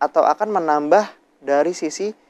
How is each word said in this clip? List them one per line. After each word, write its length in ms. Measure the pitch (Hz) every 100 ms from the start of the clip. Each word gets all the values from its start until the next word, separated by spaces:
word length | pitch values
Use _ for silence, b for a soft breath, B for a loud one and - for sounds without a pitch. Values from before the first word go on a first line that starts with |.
atau 240 | 147 165
akan 240 | 143 - 214
menambah 560 | 202 160 147 147 185 208 - _ _
dari 320 | 135 143 156 180
sisi 400 | 156 - 202 214 b